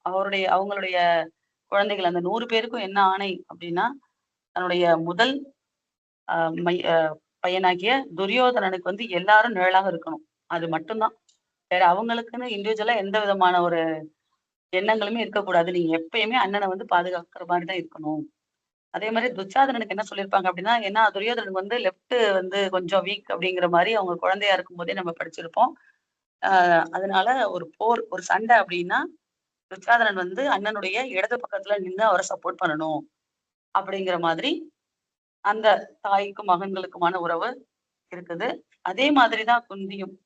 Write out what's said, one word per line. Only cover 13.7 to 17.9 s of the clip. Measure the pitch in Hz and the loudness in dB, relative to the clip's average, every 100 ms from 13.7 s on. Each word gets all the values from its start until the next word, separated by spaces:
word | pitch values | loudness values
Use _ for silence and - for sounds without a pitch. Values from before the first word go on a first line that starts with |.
| 170 160 156 156 _ _ _ _ _ _ | 0 -2 -4 -10 _ _ _ _ _ _
எண்ணங்களுமே | 185 208 220 202 233 | -2 0 0 0 -4
இருக்கக்கூடாது. | 202 208 196 175 170 | -2 -4 2 2 2
நீங்க | 180 165 165 | 0 0 -2
எப்பயுமே | 165 233 214 | -2 -2 0
அண்ணனை | 247 196 202 196 | 0 0 0 -2
வந்து | 185 220 | -4 0
பாதுகாக்கிற | 180 175 180 170 - 170 | 0 0 -6 -10 -16 -2
மாதிரிதான் | 175 170 190 | -2 -2 -8
இருக்கணும். | 170 | -8